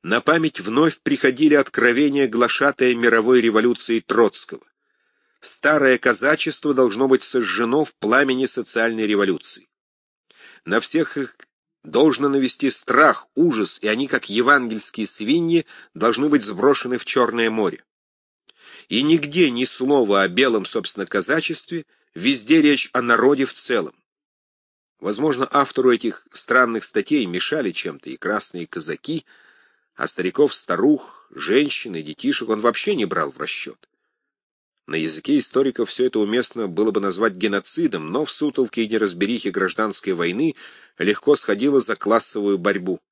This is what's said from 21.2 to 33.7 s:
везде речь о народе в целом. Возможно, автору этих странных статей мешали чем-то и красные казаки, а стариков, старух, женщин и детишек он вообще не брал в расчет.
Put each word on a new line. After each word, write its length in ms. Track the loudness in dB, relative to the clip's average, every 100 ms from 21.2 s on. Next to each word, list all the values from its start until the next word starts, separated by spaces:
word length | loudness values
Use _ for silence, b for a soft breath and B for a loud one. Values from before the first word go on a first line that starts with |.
| -2 -2 -2 -8 -8 -12 -12 _ _
везде 460 | -4 -2 -2 2 4
речь 280 | 6 2 -2
о 80 | -4
народе 420 | 0 4 4 2
в 80 | -2
целом. 500 | -6 -2 -2 -2 _ _ _ _ _ _ _ _ _ _ _
Возможно, 440 | -6 -2 -2 -2 0
автору 400 | 0 0 2 4
этих 340 | 4 0 -8 _
странных 540 | -16 0 2 2 -2
статей 400 | -4 -4 0 -2
мешали 460 | 0 -4 -4 -2 -4
чем-то 380 | -4 -8 -10 -16
и 60 |
красные 500 | -8 -4 -4 -6 -10
казаки, 600 | -10 -10 -8 -10 -6 -8 _ b b b b b b
а 120 | -8 -6
стариков, 460 | -4 -4 2 0
старух, 720 | 0 -4 2 2 2 -2 -20 _
женщин 680 | -12 0 2 2 -4 -8 -10
и 40 |
детишек 460 | -10 -6 -4 -4 -4
он 140 | 0
вообще 340 | 0 0 -2
не 80 | -2
брал 260 | -2 -2 -4
в 80 | -6
расчет. 500 | -10 -8 -12